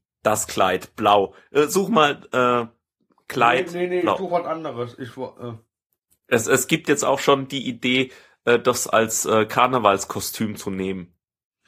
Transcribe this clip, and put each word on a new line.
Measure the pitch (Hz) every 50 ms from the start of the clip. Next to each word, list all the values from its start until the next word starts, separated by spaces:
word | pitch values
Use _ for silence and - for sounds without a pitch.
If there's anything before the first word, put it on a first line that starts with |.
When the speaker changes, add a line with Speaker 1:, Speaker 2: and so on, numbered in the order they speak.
| _ _ _ _
Speaker 1:
Das | - 113 107 - -
Kleid, | - - 110 98 92 92 92 - - _
blau. | - 107 104 104 104 98 - - - _ _
Äh, | - 143 151 147
such | 175 190 196 170
mal, | 233 165 151 143 143 - - -
äh, | - 127 123 123 120 120 117 113 _ _ _ _ _ _ _ _ _ _ _ -
Kleid, | - 135 120 117 123 131 135 170
Speaker 2:
Nee, | 170 175 180
nee, | 180 180
nee, | 180
Speaker 1:
blau. | 170 180 190
Speaker 2:
ich | 180
such | 190 170
was | 175 175 175
anderes. | 170 160 165 160 147 123 117 120 117 - -
Ich | 131 117 -
wo-, | 131 127 - - -
äh. | 117 120 113 110 _ _ _ _ _ _ _ _ _ _ _ _ _
Speaker 1:
Es, | _ 120 117 117
es | - 139 127 -
gibt | - 165 156 - -
jetzt | 143 - -
auch | - 139 135
schon | - 147 139 135 135 135
die | 139 135 117
Idee, | 123 120 - - 123 127 131 131 131 - - - _ _ _ _
äh, | 117 120 113
das | - 127 120 - -
als, | - - 110 113 113 - - -
äh, | 73 110 110 107
Karnevalskostüm | 107 - 123 120 127 131 123 107 101 98 98 - - - 104 - - - - 113 107 104
zu | - - 104
nehmen. | 95 95 95 95 95 95 87 - _ _ _ _ _ _ _ _ _ _ _